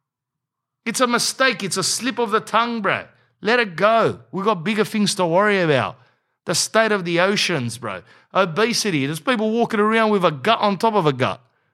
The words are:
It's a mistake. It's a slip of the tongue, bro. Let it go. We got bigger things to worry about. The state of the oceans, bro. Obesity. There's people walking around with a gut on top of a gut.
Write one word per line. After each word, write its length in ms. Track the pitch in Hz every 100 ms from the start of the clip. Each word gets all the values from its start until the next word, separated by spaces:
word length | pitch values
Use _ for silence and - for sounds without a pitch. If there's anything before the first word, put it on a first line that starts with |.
| _ _ _ _ _ _ _ _ -
It's 140 | 220
a 80 | 240
mistake. 560 | 233 - - 262 208
It's 140 | 196 190
a 60 |
slip 340 | - - 240 247
of 140 | 226
the 100 | 208
tongue, 400 | - 214 233 233
bro. 240 | 196 117 82 _ _ _
Let 180 | 196 240
it 160 | 220 160
go. 460 | 202 226 170 117 -
We 120 | 185
got 200 | 202 190
bigger 220 | 165 220 208
things 300 | 220 196 -
to 100 | 175
worry 360 | 175 208 196
about. 380 | 165 135 95 - _ _ _ _ -
The 100 | 165
state 360 | - 220 220
of 140 | 202 175
the 140 | 170
oceans, 580 | 190 208 - 160 117 -
bro. 240 | 113 92 - - _
Obesity. 720 | 180 190 160 233 208 214 156 135
There's 140 | 160
people 320 | - 240 220
walking 280 | 226 220 214
around 300 | 208 226 220
with 160 | 208 170
a 60 |
gut 280 | 143 156 226
on 180 | 208 190
top 160 | 226
of 120 | 214 151
a 80 |
gut. 280 | 127 113 - _ _ _